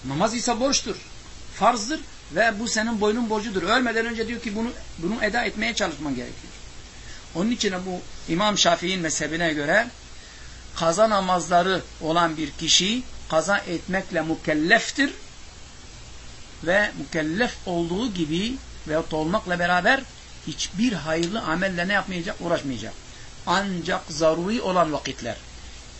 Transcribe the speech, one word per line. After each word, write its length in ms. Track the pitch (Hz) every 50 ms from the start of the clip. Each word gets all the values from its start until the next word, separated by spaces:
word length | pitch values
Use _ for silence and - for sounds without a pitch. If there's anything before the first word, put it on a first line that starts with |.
| -
Namaz 300 | 131 139 156 196 226 220
ise 260 | 240 - 247 233 220
borçtur, 360 | 254 277 - - - 226 175 - - - - - - - - - - - -
farzdır 460 | - 185 226 240 226 208 226 311 311 - - - - - -
ve 280 | 139 180 226 233 214 196
bu 80 | 240 214
senin 320 | - 214 214 233 233 202
boynun 300 | 202 208 214 247 240 214
borcudur. 320 | 220 214 202 240 190 185
Ölmeden 440 | 165 190 226 262 254 233 220 226 226
önce 220 | 233 226 220 220 220
diyor 120 | 240 226
ki 160 | - 226 196
bunu, 140 | 220 226 240 - - - - - -
bunu 260 | 160 175 220 - 220
eda 200 | 208 196 240 240
etmeye 300 | 202 - 214 220 233 226
çalışman 400 | - 202 175 151 135 151 143 131
gerekiyor. 380 | 123 123 120 117 - - - - - - - - - - - - - - - - - - - -
Onun 160 | 165 190 226
için 240 | 240 - - 202 - - 185
bu 140 | 190 180 180 - - - - - -
İmam 260 | 165 170 208 214 202 175
Şafii'nin 420 | - 175 170 - 175 185 190 185
mezhebine 520 | 165 156 147 - 156 147 156 170 175 165
göre 340 | 151 147 143 147 175 208 240 247 - - - - - - - - - - - - - - - - -
kaza 340 | - 170 165 170 190 220 220
namazları 720 | 214 196 190 185 185 180 156 160 180 175 180 190 190 165 - - - -
olan 360 | 175 156 160 175 170 165 156
bir 140 | 151 156 143
kişi 520 | - - 165 151 - - 180 202 226 254 254 - - - - -
kaza 300 | 160 160 151 180 202 196
etmekle 640 | - 185 170 151 - - 180 190 180 - 185 165
mükelleftir 880 | 156 160 160 - - 165 156 151 156 175 175 165 - - - 185 175 - - - - - - - - - - - - - - - - - - - - - - - - - - - - - - - 160
ve 260 | 160 180 202 208 208 - 170
mükellef 580 | 147 - - 165 151 156 160 208 247 233 - - -
olduğu 480 | 190 180 170 170 165 175 196 247 262 196
gibi 400 | 180 160 143 156 175 202 233 269 262 - - - - - 156
veyahut 220 | 151 160 165 -
da 60 | 160
olmakla 420 | 156 156 160 185 214 - 180 175 170
beraber 440 | 175 175 180 180 175 208 - - 262 - - - - - - - -
hiçbir 460 | 165 151 - - - - 175 233 254
hayırlı 480 | 208 156 143 160 160 165 170 170 202 226
amelle 480 | - - 160 175 196 190 180 170 175 190
ne 40 |
yapmayacak? 440 | 208 196 196 - 185 175 165 190 - -
Uğraşmayacak. 520 | 196 170 170 143 - 139 127 104 104 107 - - - - - - - - - - -
Ancak 560 | 190 175 196 202 202 185 175 156 175 185 185 - -
zaruri 520 | 165 147 160 160 160 165 175 196 226 247
olan 320 | - 190 180 180 165 156
vakitler, 440 | 147 135 - 139 127 - - - - - - - - - - - - - - - -